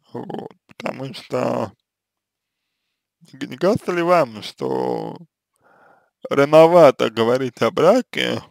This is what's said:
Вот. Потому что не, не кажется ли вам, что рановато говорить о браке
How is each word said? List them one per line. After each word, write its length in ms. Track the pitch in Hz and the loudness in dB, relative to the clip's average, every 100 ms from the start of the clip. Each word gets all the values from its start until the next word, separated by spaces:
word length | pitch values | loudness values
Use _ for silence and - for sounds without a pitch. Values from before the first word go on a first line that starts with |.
| _ | _
Вот. 380 | 127 127 - - - _ | -18 -14 -14 -14 -20 _
Потому 480 | - - - 135 | -14 -14 -12 -14
что 580 | - - 127 123 123 110 _ _ _ _ _ _ _ _ _ _ _ _ _ _ _ _ | -16 -8 -4 -4 -4 -8 _ _ _ _ _ _ _ _ _ _ _ _ _ _ _ _
не, 140 | 131 - | -14 -14
не 100 | 127 | -4
кажется 360 | 180 233 - | -2 -2 -4
ли 100 | 175 | -4
вам, 400 | 170 175 131 107 | 0 2 0 -6
что 720 | - - 131 64 64 117 - - 170 _ _ _ _ _ _ _ _ _ - | -16 -10 -6 -4 -4 -6 -8 -14 -20 _ _ _ _ _ _ _ _ _ -6
рановато 840 | - 143 156 165 175 147 - 117 | -2 4 6 8 8 6 4 -4
говорить 520 | 110 113 127 131 - | -2 0 0 -4 -2
о 80 | 113 | -2
браке 720 | - 156 254 - 135 123 117 - | 2 2 2 -2 -6 -4 -6 -10